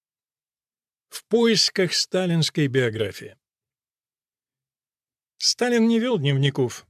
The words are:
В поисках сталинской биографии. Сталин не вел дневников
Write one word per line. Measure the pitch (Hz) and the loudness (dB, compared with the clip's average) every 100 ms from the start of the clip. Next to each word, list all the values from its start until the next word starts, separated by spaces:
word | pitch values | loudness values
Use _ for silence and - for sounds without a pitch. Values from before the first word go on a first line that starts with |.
| _ _ _ _ _ _ _ _ _ _ _ | _ _ _ _ _ _ _ _ _ _ _
В | - - | -20 -2
поисках | 226 233 208 - - 180 | 2 2 2 0 0 -2
сталинской | - - 185 185 170 151 - 143 | -2 -2 -2 0 0 0 0 0
биографии. | 131 123 110 101 - - - _ _ _ _ _ _ _ _ _ _ _ _ _ _ _ _ _ _ _ - | 2 0 -2 -6 -8 -18 -20 _ _ _ _ _ _ _ _ _ _ _ _ _ _ _ _ _ _ _ -6
Сталин | - - 247 240 226 | -4 -2 0 2 2
не | 233 | 2
вел | 247 220 | 0 0
дневников | 139 135 139 135 123 - - | 0 2 2 0 -2 -4 -20